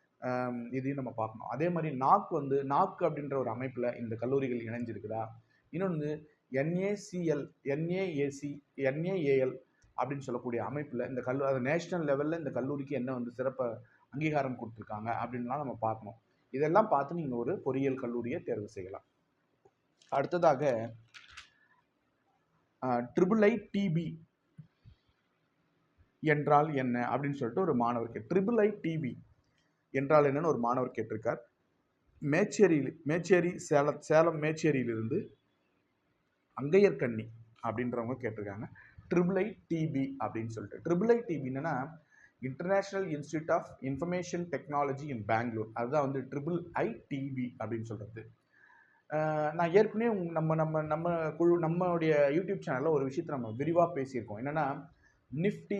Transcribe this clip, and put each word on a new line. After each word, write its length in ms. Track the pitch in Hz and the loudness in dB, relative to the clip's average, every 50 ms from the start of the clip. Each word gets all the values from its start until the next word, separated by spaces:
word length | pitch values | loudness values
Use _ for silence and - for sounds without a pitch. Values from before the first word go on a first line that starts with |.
| _ _ _ - | _ _ _ -8
அஹ், 460 | 127 127 127 127 127 123 123 120 117 120 | -4 -4 -2 -2 -2 -2 -4 -6 -8 -6
இதையும் 260 | 127 131 127 139 143 | -6 -4 -4 -4 -4
நம்ம 160 | 143 131 113 | -4 -6 -6
பார்க்கணும். 360 | 104 113 110 110 110 107 - - | -4 -4 -6 -6 -6 -10 -10 -8
அதே 200 | 120 139 165 180 | -4 -2 0 0
மாதிரி 280 | 180 165 160 151 135 | 0 0 -2 -2 -2
நாக் 340 | 123 131 151 190 208 - - | 2 6 6 6 6 4 0
வந்து, 340 | 175 147 139 135 135 139 139 | -4 -2 0 0 0 0 0
நாக் 380 | 135 143 165 196 190 - - | 2 2 2 2 0 0 0
அப்படின்ற 340 | 175 156 151 143 143 139 139 | 0 0 0 -2 -6 -4 -2
ஒரு 140 | 135 120 113 | -2 -2 -2
அமைப்புல 480 | 110 120 131 131 113 123 120 120 120 - | -4 -4 -6 -6 -4 -2 -2 -2 -2 -4
இந்த 160 | 120 110 110 | -6 -6 -6
கல்லூரிகள் 500 | 113 117 127 139 139 135 123 123 117 113 | -4 -2 0 0 0 0 0 -2 -4 -4
இணைஞ்சிருக்குதா, 580 | 110 117 120 120 113 104 98 104 104 110 110 113 113 - - _ _ _ _ _ - | -6 -6 -6 -6 -6 -8 -8 -8 -6 -6 -6 -6 -8 -10 -18 _ _ _ _ _ -10
இன்னொன்னு 380 | - 170 190 185 165 151 147 151 151 156 - - _ _ _ - | -6 -4 -2 -2 -2 -2 -2 -4 -6 -6 -10 -18 _ _ _ -4
என் 280 | 127 135 147 160 175 | -2 0 0 0 0
ஏ 200 | 185 190 202 208 | 0 0 0 -2
சி 220 | 202 - - 175 180 170 160 | -4 -6 -8 -6 -2 0 0
எல், 160 | 143 139 135 - _ _ | 0 0 -2 -8 _ _
என் 260 | - 139 139 151 165 170 | -4 -4 -2 -2 -2 -2
ஏ 120 | 180 190 190 180 151 | -2 -2 -2 -2 0
ஏ 140 | 139 143 139 | -2 -2 -2
சி, 180 | 139 - 147 143 143 143 _ _ - | -2 -6 -8 -10 -10 -10 _ _ -6
என் 300 | 139 135 131 139 156 165 | -2 0 0 0 0 -2
ஏ 100 | 185 196 180 147 | -2 -2 0 2
ஏ 120 | 139 135 131 | 4 4 4
எல் 180 | 131 127 - - - _ _ _ _ _ - | 4 2 -2 -6 -14 _ _ _ _ _ -4
அப்படின்னு 300 | - 127 135 143 139 135 | -4 -4 -4 -4 -8 -6
சொல்லக்கூடிய 360 | 131 120 123 123 123 120 113 101 | -6 -6 -4 -4 -4 -4 -2 -4
அமைப்புல 440 | 107 139 147 143 - 120 120 131 135 | -4 -4 -6 -8 -6 -6 -6 -4 -4
இந்த 120 | 131 123 | -4 -4
கல்லு-, 220 | - 127 131 143 | -4 -2 -2 0
அது 180 | 135 135 135 131 | 0 0 0 0
நேஷனல் 460 | 123 139 160 170 165 - 185 170 156 | 2 0 0 0 -2 -2 -4 -2 0
லெவல்ல 320 | 143 139 139 147 156 165 170 | 0 2 2 0 -2 -2 -2
இந்த 120 | 151 131 | -4 -4
கல்லூரிக்கு 440 | - 120 127 139 143 139 135 143 143 | -4 -4 -2 -2 -4 -4 -4 -4 -4
என்ன 180 | 123 123 131 | -4 -2 -2
வந்து 200 | 131 123 120 120 | -4 -4 -6 -6
சிறப்பு 340 | 117 131 127 135 131 - 123 117 110 113 - _ _ _ _ _ | -4 -2 -2 -2 0 0 -2 -2 -2 -6 -12 _ _ _ _ _
அங்கீகாரம் 460 | - 151 156 156 151 143 135 131 120 | -4 -2 0 2 2 2 2 0 -2
கொடுத்துருக்காங்க 540 | - 117 107 113 - 107 - 107 107 110 117 | -4 -8 -10 -10 -12 -10 -10 -8 -6 -4 -2
அப்படின்லாம் 500 | 113 - 120 120 127 123 123 120 135 151 | -2 -2 -2 -4 -4 -4 -4 -4 -4 -4
நம்ம 140 | 143 123 107 - | -4 -4 -4 -2
பார்க்கணும். 360 | 113 110 107 - 104 - - - _ _ _ _ _ - 127 | -2 -2 -2 -2 -8 -14 -16 -16 _ _ _ _ _ -6 -2
இதெல்லாம் 340 | 135 151 151 175 214 220 214 | 0 2 4 6 4 6 6
பார்த்து 260 | 151 139 135 139 175 | 4 2 2 0 -4
நீங்க 220 | 175 156 127 123 | -4 -4 -2 -2
ஒரு 160 | 117 117 139 196 196 | -2 -2 -2 -2 -2
பொறியியல் 380 | - 139 131 135 139 139 131 131 | -2 -2 0 2 2 0 0 -2
கல்லூரியை 440 | 127 120 117 120 113 120 156 175 | -4 -4 -4 -4 -4 -4 -4 -4
தேர்வு 260 | - 139 113 107 104 95 | -4 -4 -4 -4 -6 -8
செய்யலாம். 380 | - 98 90 95 104 - _ _ _ _ _ _ _ _ _ _ _ _ _ - _ _ _ _ _ _ _ - | -10 -12 -12 -10 -12 -14 _ _ _ _ _ _ _ _ _ _ _ _ _ -20 _ _ _ _ _ _ _ -2
அடுத்ததாக, 500 | 135 139 135 - 175 170 170 160 135 127 151 139 117 110 113 117 113 - - _ - - - - - - - - _ _ _ _ _ _ _ _ _ _ _ _ _ _ _ _ _ _ _ _ _ _ _ _ _ - | -2 0 0 0 0 4 4 4 4 4 2 2 2 0 -2 -6 -10 -14 -20 _ -20 -20 -20 -20 -20 -20 -20 -20 _ _ _ _ _ _ _ _ _ _ _ _ _ _ _ _ _ _ _ _ _ _ _ _ _ -6
அஹ், 220 | 127 127 120 120 123 123 | -2 0 0 0 0 0
ட்ரிபிள் 320 | - 175 185 185 226 220 | 2 2 2 4 4 6
ஐ 260 | 208 214 233 208 - - | 4 4 4 2 -4 -4
டி 140 | - 202 202 180 | -2 0 0 2
பி 160 | 156 170 160 160 160 - - _ _ _ _ _ _ - - _ _ _ - - - _ _ _ _ _ _ _ _ _ _ _ _ _ _ _ _ _ _ _ _ _ _ _ _ - | 2 0 0 -2 -8 -10 -16 _ _ _ _ _ _ -20 -20 _ _ _ -20 -20 -20 _ _ _ _ _ _ _ _ _ _ _ _ _ _ _ _ _ _ _ _ _ _ _ _ -2
என்றால் 520 | 151 151 147 147 143 151 147 147 156 160 143 | 2 2 2 4 6 6 6 6 6 4 2
என்ன 260 | 131 127 123 120 123 | 0 0 0 0 0
அப்படின்னு 380 | 120 120 120 135 143 143 139 - | 0 0 0 0 0 -2 -2 -2
சொல்லிட்டு 200 | 127 113 127 185 | -2 -2 0 0
ஒரு 140 | 190 165 131 | 2 2 2
மாணவர் 360 | 120 117 120 123 117 117 117 | 2 2 2 0 0 -4 -4
கே-, 160 | - 107 - - | -8 -8 -4 0
ட்ரிபிள் 320 | 170 196 190 226 240 214 | 2 2 2 4 4 4
ஐ 200 | 202 214 208 - | 4 2 0 -2
டி 180 | - 165 160 151 | -4 -4 -4 -2
பி 140 | 131 120 - - - _ _ _ _ _ _ _ _ _ _ _ _ _ - | -4 -4 -8 -10 -16 _ _ _ _ _ _ _ _ _ _ _ _ _ -2
என்றால் 300 | 135 139 139 156 151 147 | -2 4 6 6 8 8
என்னன்னு 220 | 139 135 147 175 | 6 4 2 2
ஒரு 120 | 160 131 120 | 2 2 2
மாணவர் 320 | 117 117 127 131 123 123 | 2 2 2 2 0 -2
கேட்டிருக்கார். 500 | - 117 110 - 110 110 - 120 156 - - _ _ _ _ _ _ _ _ _ _ _ _ _ _ - | -2 -4 -4 -4 -4 -4 -2 -2 -2 -4 -6 _ _ _ _ _ _ _ _ _ _ _ _ _ _ -6
மேச்சேரியில், 720 | 156 139 147 180 214 208 - - 202 175 160 143 131 139 - - - | -2 2 2 2 2 2 4 6 6 8 6 4 2 0 -4 -6 -2
மேச்சேரி, 540 | 139 160 180 - - 185 175 170 175 - - | -2 0 0 4 6 6 6 6 2 -2 -4
சேலம், 420 | - - 156 143 143 147 147 - | -2 4 4 4 4 4 0 -2
சேலம் 420 | - - 151 160 165 170 160 151 | 2 6 6 8 8 6 4 2
மேச்சேரியிலிருந்து 760 | 151 156 160 160 170 156 139 131 120 117 113 113 110 113 151 208 - - - _ _ _ _ _ _ _ _ _ _ _ _ _ _ _ _ _ _ _ _ _ _ _ - | 0 -2 0 2 2 2 2 2 0 0 -2 -2 -2 -2 -2 -2 -4 -6 -14 _ _ _ _ _ _ _ _ _ _ _ _ _ _ _ _ _ _ _ _ _ _ _ -10
அங்கையர்கண்ணி 720 | 120 135 147 175 196 202 180 156 160 143 120 113 110 113 - - - - _ _ - | -6 -2 4 6 6 6 6 4 2 -2 -2 -2 -4 -6 -8 -12 -18 -20 _ _ -8
அப்படின்றவங்க 540 | - 117 104 120 123 120 120 120 113 117 131 127 | -6 -4 -2 -2 -2 -2 -2 -2 -4 -4 -4 -4
கேட்டிருக்காங்க. 480 | 123 107 107 107 101 101 98 104 151 - - - - - - - - | -6 -6 -6 -6 -8 -8 -8 -8 -10 -12 -14 -18 -20 -20 -20 -12 -4
ட்ரிபிள் 300 | - 175 175 180 180 196 | 0 2 2 2 2 2
ஐ 280 | 185 202 220 - - - | 0 0 -2 -6 -10 -8
டி 240 | - 175 160 156 135 | -4 -2 -2 -2 -2
பி 260 | 131 135 135 135 - - | 0 -2 -2 -2 -4 -6
அப்படின்னு 280 | 110 104 104 113 113 | -6 -4 -4 -4 -6
சொல்லிட்டு. 320 | 113 110 107 104 - - - | -6 -8 -10 -10 -12 -12 -8
ட்ரிபிள் 320 | - 165 175 180 220 233 | -2 0 0 2 4 4
ஐ 140 | 233 233 - | 2 2 2
டி 140 | - 156 131 | -4 -6 -4
பி 100 | 131 127 | -4 -6
என்னன்னா, 260 | 131 135 156 165 139 127 139 156 - - _ _ _ - - - _ - | -6 -4 -4 -4 -4 -4 -6 -8 -12 -18 _ _ _ -20 -20 -20 _ -10
International 600 | 120 135 131 - 175 185 196 196 196 - 196 196 190 165 | -10 -8 -8 -4 -2 0 0 0 0 -2 -4 -4 -4 -4
Institute 420 | 147 147 135 - 165 151 156 - | -4 -6 -6 -6 -6 -4 0 0
of 160 | 165 180 - - - - | 0 0 0 -4 -14 -8
Information 600 | - 135 139 135 175 175 180 180 170 - 185 175 175 170 | -6 -6 -4 -4 -4 -4 -4 -4 -4 -4 -4 -6 -4 -4
Technology 580 | 143 131 - 147 147 143 143 139 135 131 156 147 | -6 -8 -6 -4 -2 0 0 0 -2 -6 -6 -8
in 140 | 131 110 101 | -8 -6 -2
Bangalore. 420 | 113 110 113 120 120 110 110 107 110 | 0 0 0 0 -2 -4 -4 -6 -6
அதுதான் 380 | - 117 120 123 151 151 139 135 | -4 -6 -4 0 0 0 0 0
வந்து 100 | 139 135 | -2 -4
ட்ரிபிள் 380 | 123 - 139 143 143 165 175 165 - - | -6 -6 -8 -6 -4 -4 -4 -4 -4 -4
ஐ 320 | - 127 165 226 220 - - - | -4 -4 -2 -4 -4 -8 -10 -8
டி 240 | 139 135 135 139 131 | -6 -6 -6 -6 -4
பி 220 | 127 123 120 - - | -6 -6 -6 -6 -8
அப்படின்னு 240 | 110 107 117 113 | -8 -6 -6 -6
சொல்றது. 400 | 110 110 101 104 104 - - 110 113 - - _ _ _ _ _ _ - - - - _ _ _ _ - | -6 -8 -10 -10 -12 -12 -14 -16 -16 -18 -20 _ _ _ _ _ _ -20 -20 -20 -20 _ _ _ _ -6
அஹ், 420 | 151 156 156 156 156 151 151 151 | -2 -2 0 0 0 0 0 0
நான் 200 | 156 175 170 170 | 0 0 2 6
ஏற்கனவே 380 | 170 208 220 214 - 214 233 233 | 6 6 6 6 2 0 0 0
உங்க-, 220 | 214 190 175 165 | 0 0 -2 -2
நம்ம, 220 | 170 160 160 160 160 | -2 0 2 2 2
நம்ம, 280 | 160 156 156 156 156 | 2 2 2 0 0
நம்ம 480 | 156 151 156 160 165 175 170 165 160 151 | 0 0 -2 0 0 0 0 0 0 -2
குழு, 300 | 151 165 170 175 175 170 | 0 4 4 6 6 6
நம்மளுடைய 520 | 160 160 165 175 185 180 170 165 160 160 151 147 143 139 | 4 2 2 2 2 2 2 2 4 4 6 6 6 6
YouTube 320 | 147 180 185 202 196 156 | 4 2 0 0 -4 -4
சேனல்ல 280 | - 165 131 127 147 165 | -2 -2 -2 0 2 4
ஒரு 140 | 156 135 135 | 4 4 2
விஷயத்தை 340 | 135 139 175 160 151 147 127 | 0 -2 -4 -4 -4 -4 -4
நம்ம 160 | 113 110 107 123 | -4 -4 -4 -2
விரிவா 280 | 143 165 165 175 170 170 170 | 0 2 4 4 4 4 2
பேசியிருக்கோம். 460 | 135 131 135 - 117 107 - 104 110 | -4 -4 -4 -4 -6 -6 -6 -8 -6
என்னன்னா, 260 | 127 143 156 160 143 135 147 160 - - - _ _ _ _ _ _ - | -6 -2 -2 0 0 0 -2 -6 -10 -16 -20 _ _ _ _ _ _ -8
நிஃப்டி 480 | 127 156 185 208 208 - - - 208 | -4 0 0 0 0 -2 -6 -4 -2